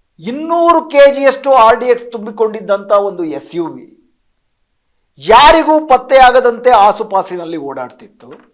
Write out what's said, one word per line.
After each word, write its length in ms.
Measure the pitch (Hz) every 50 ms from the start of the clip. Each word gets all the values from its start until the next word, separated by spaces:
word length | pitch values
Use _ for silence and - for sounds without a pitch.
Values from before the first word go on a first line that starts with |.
| _ _ _ _
ಇನ್ನೂರು 680 | 156 208 247 294 311 330 339 339 339 339 339 320 - -
ಕೆಜಿಯಷ್ಟು 640 | - 277 285 277 277 277 277 269 254 - - 277 269
ಆರ್ 260 | 254 220 220 240 240
ಡಿ 60 | 240
ಎಕ್ಸ್ 260 | 254 240 240 - -
ತುಂಬಿಕೊಂಡಿದ್ದಂಥ 800 | - 226 208 220 214 220 226 214 214 220 196 180 202 196 202 202
ಒಂದು 320 | 214 202 202 202 185 175 175
ಎಸ್ 320 | 156 147 - - - -
ಯು 100 | 175 165
ವಿ 500 | 156 135 127 117 - _ _ _ _ _ _ _ _ _ _ _ _ _ _ _ _ _ _ _ _ _ _ _ _ _ _
ಯಾರಿಗೂ 680 | 135 170 226 240 285 311 330 320 302 302 311 302 311
ಪತ್ತೆಯಾಗದಂತೆ 840 | - 262 247 254 - 269 269 262 247 240 254 233 240 233 226 247 254
ಆಸುಪಾಸಿನಲ್ಲಿ 880 | 247 214 196 208 190 208 220 - 196 190 180 - 180 180 170 160 170
ಓಡಾಡ್ತಿತ್ತು? 760 | 160 139 139 135 135 127 120 - _ 113 101 _ _ - 120 139 - _ _